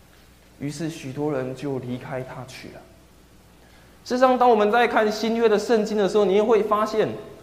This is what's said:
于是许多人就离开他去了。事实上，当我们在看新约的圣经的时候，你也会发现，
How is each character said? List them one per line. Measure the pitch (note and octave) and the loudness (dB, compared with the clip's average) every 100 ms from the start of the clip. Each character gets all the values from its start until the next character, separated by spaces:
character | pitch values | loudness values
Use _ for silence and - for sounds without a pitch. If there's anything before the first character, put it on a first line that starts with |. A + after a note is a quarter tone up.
| _ - - - _ - | _ -20 -20 -20 _ -12
于 | C#3 | -12
是 | D3 D#3+ | -8 -10
许 | - C3+ | -10 -12
多 | C3+ D3 | -6 -4
人 | C3+ B2+ C3 | -4 -6 -8
就 | D3 C3 | -8 -6
离 | B2 B2 | -8 -10
开 | B2 C3+ | -10 -10
他 | B2+ C3+ A#2+ | -10 -14 -16
去 | - - | -18 -18
了。 | - - - _ _ _ - _ - - - - - - | -20 -20 -20 _ _ _ -20 _ -20 -20 -20 -20 -18 -6
事 | B3 | 2
实 | |
上， | B3+ B3+ | 4 6
当 | B3 | 4
我 | A3 | 6
们 | G#3 | 4
在 | A#3 A#3 | 4 2
看 | A#3+ G#3+ | 2 0
新 | G#3+ A3+ A#3 | 0 -2 2
约 | A#3 | 2
的 | G3+ | 2
圣 | G#3 A3+ | 2 0
经 | G3+ G#3 | 0 0
的 | F#3 | 2
时 | G#3 | 2
候， | |
你 | G3 G3 | 4 4
也 | |
会 | G#3+ A3 | 4 2
发 | G#3+ G#3 A3 | 2 0 0
现， | G#3+ D#3+ A2 - - | 0 -2 -4 -14 -20